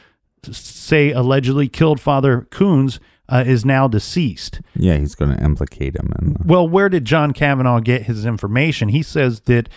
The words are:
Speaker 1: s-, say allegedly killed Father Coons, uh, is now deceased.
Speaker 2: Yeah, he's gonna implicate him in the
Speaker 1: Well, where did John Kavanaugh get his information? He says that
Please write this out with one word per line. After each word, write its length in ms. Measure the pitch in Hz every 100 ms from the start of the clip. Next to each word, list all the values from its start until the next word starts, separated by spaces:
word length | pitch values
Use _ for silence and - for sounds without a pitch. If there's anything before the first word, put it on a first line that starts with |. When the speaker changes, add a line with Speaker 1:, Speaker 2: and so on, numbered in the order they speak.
| _ _ _ _ -
Speaker 1:
s-, 80 | -
say 540 | - - - 156 143
allegedly 560 | 127 127 135 127 139 139
killed 320 | - 160 147
Father 460 | - 139 139 123 -
Coons, 500 | - 202 147 135 - - _ -
uh, 140 | 127
is 200 | 127 127
now 240 | 127 131 135
deceased. 720 | 107 - 180 147 - - - - -
Speaker 2:
Yeah, 200 | 92 76
he's 180 | 71 -
gonna 220 | 71 67
implicate 540 | 73 69 71 - 69 -
him 160 | - -
in 140 | -
the 60 | 147
Speaker 1:
Well, 240 | 160 180 165
where 200 | 185 196
did 160 | 180
John 280 | 113 160 147
Kavanaugh 480 | 135 147 135 127 120
get 220 | 110 123
his 200 | 110 110
information? 680 | 110 110 101 117 160 - 107
He 120 | 135
says 380 | 151 - 131 113
that 280 | - 120 113